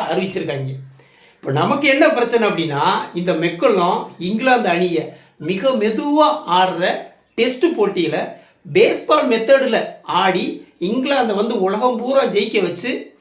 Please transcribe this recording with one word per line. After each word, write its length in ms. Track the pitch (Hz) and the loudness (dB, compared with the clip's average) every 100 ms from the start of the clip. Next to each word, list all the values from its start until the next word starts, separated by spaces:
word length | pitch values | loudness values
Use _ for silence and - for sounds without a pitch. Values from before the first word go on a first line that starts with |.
| 160 | -2
அறிவிச்சிருக்காங்க. 560 | 175 190 180 156 139 131 135 - - _ _ _ | -2 -2 -4 -6 -6 -6 -10 -14 -20 _ _ _
இப்ப 180 | _ - | _ -4
நமக்கு 360 | 139 190 285 285 | 0 0 2 2
என்ன 220 | 277 311 | 4 4
பிரச்சனை 400 | 240 233 233 208 | 4 0 2 2
அப்படின்னா, 420 | 165 160 143 175 214 - | 0 -2 0 0 0 -4
இந்த 200 | 175 180 | -4 -2
மெக்குல்லம் 760 | 160 170 170 262 196 175 220 - - | 0 -2 0 0 2 0 -2 -6 -8
இங்கிலாந்து 500 | 180 226 262 247 202 | -4 -2 2 2 2
அணியை 420 | 170 180 160 117 - - _ | 0 0 -2 -4 -12 -20 _
மிக 320 | 151 190 269 | -6 -2 0
மெதுவா 800 | 233 208 294 294 302 302 294 - | 0 0 -2 0 4 4 2 0
ஆடுற 480 | 180 185 165 196 - - - _ - | 2 2 0 -2 -4 -10 -20 _ -2
டெஸ்ட் 300 | 240 - 339 | -2 0 0
போட்டியில 680 | - 196 196 156 160 214 - - _ - | 2 0 0 -2 -2 -6 -10 -20 _ -2
பேஸ்பால் 540 | 156 247 - - 302 262 | 2 4 2 2 2 2
மெத்தடில் 560 | 220 - 269 247 208 - - | 0 4 4 4 0 -2 -10
ஆடி 600 | - 170 190 185 269 - - _ | -4 0 2 0 -4 -8 -14 _
இங்கிலாந்தை 560 | 180 247 269 277 226 196 | -4 -2 0 0 0 0
வந்து 260 | 226 214 | -2 0
உலகம் 360 | 185 208 247 226 | -2 0 0 -2
பூரா 280 | 247 269 220 | 0 2 2
ஜெயிக்க 360 | 196 226 220 | 0 0 -2
வச்சு 560 | 175 - 254 - - _ | -2 -4 -6 -8 -10 _